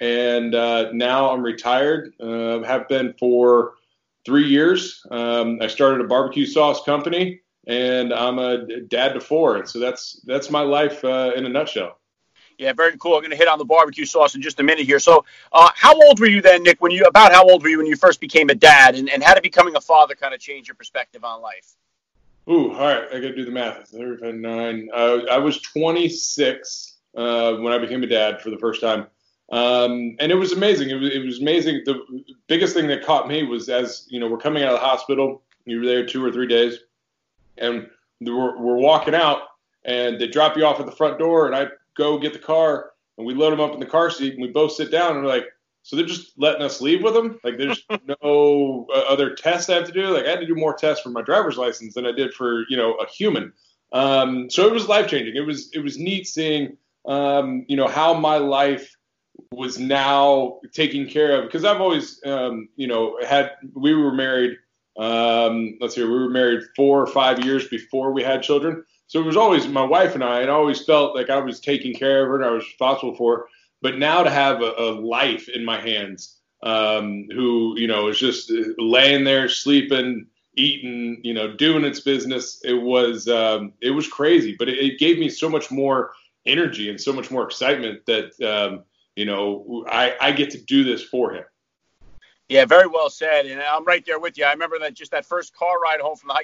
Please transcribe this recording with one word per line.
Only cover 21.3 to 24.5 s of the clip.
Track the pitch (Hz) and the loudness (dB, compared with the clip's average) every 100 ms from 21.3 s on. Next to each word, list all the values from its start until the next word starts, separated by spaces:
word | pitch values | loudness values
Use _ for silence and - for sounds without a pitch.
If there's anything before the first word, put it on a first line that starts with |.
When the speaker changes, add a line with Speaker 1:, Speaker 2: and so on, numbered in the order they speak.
| 113 | -12
Speaker 2:
life? | 110 95 _ _ _ _ _ _ _ _ - | -14 -18 _ _ _ _ _ _ _ _ 0
Speaker 1:
Ooh, | 170 127 | 2 2
all | - | 0
right. | 143 120 - | 0 0 -4
I | |
gotta | 127 131 | -8 -8
do | 127 | -8
the | 120 | -8
math. | 123 113 - - | -6 -8 -10 -18
It's | 113 123 120 | -14 -12 -10
nine. | 117 113 113 | -12 -10 -8